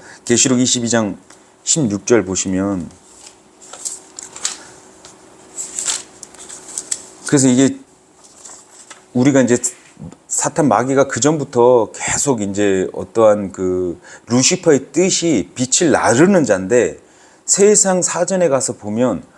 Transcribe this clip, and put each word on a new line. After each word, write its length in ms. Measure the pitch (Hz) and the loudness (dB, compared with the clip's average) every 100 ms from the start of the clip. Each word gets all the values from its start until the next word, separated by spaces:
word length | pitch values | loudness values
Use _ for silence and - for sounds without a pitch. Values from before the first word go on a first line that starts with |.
| - - - | -8 -14 -2
계시록 340 | 117 135 123 | 0 2 0
이십이 300 | 123 123 117 | 0 -2 -2
장 280 | 113 104 90 _ - _ _ | -2 -2 -6 _ -20 _ _
십육 420 | - 165 123 101 - | -4 -2 -2 -2 2
절 180 | 117 | 2
보시면, 680 | 95 92 98 92 98 95 76 - _ - - _ _ _ - - - - - - - - - - - - - - - - - - - - - - - - - - - - - - - - - - - - - | 2 -4 -4 -4 -4 -4 -10 -16 _ -20 -20 _ _ _ -20 -16 -14 -14 -20 -20 -20 -12 -12 -12 -18 -20 -20 -20 -20 -20 -20 -20 -20 -16 -14 -10 -8 -8 -10 -20 -20 -20 -20 -20 -14 -12 -10 -12 -14 -16 -2
그래서 200 | 147 131 | 2 4
이게 300 | 123 135 135 - _ _ _ - - - - - - - - _ | 4 2 0 -16 _ _ _ -20 -20 -20 -20 -20 -20 -20 -20 _
우리가 280 | 123 131 135 | 0 2 4
이제 160 | 120 120 - - - - - - - | 4 2 -2 -10 -20 -20 -20 -20 -10
사탄 400 | - - - 151 | -6 -6 -2 2
마귀가 400 | 104 123 135 135 | 2 2 0 0
그전부터 840 | 120 131 160 139 123 120 123 107 | 0 -2 -2 -2 2 4 4 2
계속 480 | - - - 143 120 | -6 -8 -6 -2 -2
이제 460 | 101 101 104 95 92 | -4 -2 0 0 -2
어떠한 580 | - 92 113 110 104 98 | -6 -6 2 4 4 -2
그 480 | 95 92 92 90 82 - - - | -6 -4 -2 -4 -8 -14 -18 -2
루시퍼의 640 | 120 135 175 165 139 - | 0 0 0 2 0 0
뜻이 580 | 156 185 - 170 127 - - | -2 0 0 0 -2 -2 -6
빛을 360 | 131 - 170 | -4 0 2
나르는 540 | 98 95 117 180 196 127 | 2 2 4 4 4 2
자인데 540 | 95 95 120 95 69 _ _ _ _ - | 0 2 2 0 -4 _ _ _ _ -4
세상 560 | - 202 208 190 185 | 2 4 4 2 0
사전에 480 | 170 165 175 190 170 | -2 -4 -2 0 0
가서 240 | 135 123 | 0 -2
보면, 500 | 110 104 107 123 87 - | -8 -6 -2 -2 -2 -10